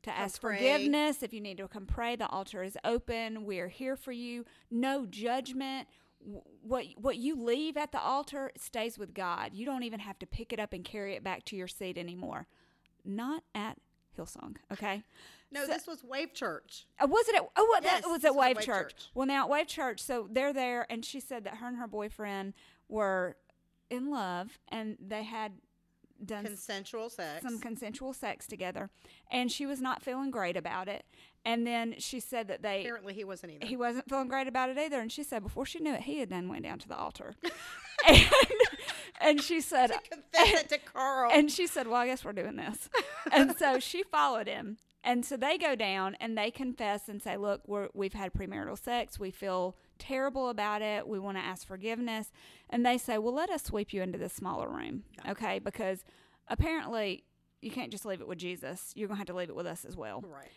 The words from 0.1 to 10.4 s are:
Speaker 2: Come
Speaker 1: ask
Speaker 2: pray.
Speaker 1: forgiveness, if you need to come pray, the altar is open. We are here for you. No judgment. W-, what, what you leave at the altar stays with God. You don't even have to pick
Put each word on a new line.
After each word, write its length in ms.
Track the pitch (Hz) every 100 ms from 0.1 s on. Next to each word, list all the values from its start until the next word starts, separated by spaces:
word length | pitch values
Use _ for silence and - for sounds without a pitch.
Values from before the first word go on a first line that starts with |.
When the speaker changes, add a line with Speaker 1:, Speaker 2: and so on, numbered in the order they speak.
Speaker 2:
Come 40 |
Speaker 1:
ask 260 | - 202 -
Speaker 2:
pray. 180 | 226 202
Speaker 1:
forgiveness, 640 | 262 294 285 294 302 285
if 100 | 233
you 80 | 226
need 160 | 208 185
to 100 | 190
come 200 | 214 190
pray, 280 | - 233
the 140 | 240 220
altar 340 | 190 190 208
is 140 | 190 -
open. 600 | - 233 - 226 226 220
We 140 | 208 185
are 100 | 175
here 280 | - 262 269
for 160 | -
you. 320 | 240 240 240 233 - _
No 360 | 233 262 277 226
judgment. 840 | 202 233 254 262 262 269 269 - _ _ _
W-, 220 | - 202 - 101
what, 220 | 220 254 160 -
what 180 | 247 240
you 260 | 262 302
leave 340 | 233 254 311 294
at 120 | 294
the 80 | -
altar 520 | - 269 285 277 269 -
stays 400 | - 233 226 226
with 160 | 196
God. 380 | - 180 175 104
You 100 | 190
don't 180 | 254 269
even 180 | 240 220
have 180 | 208 190
to 80 | 233
pick 260 | -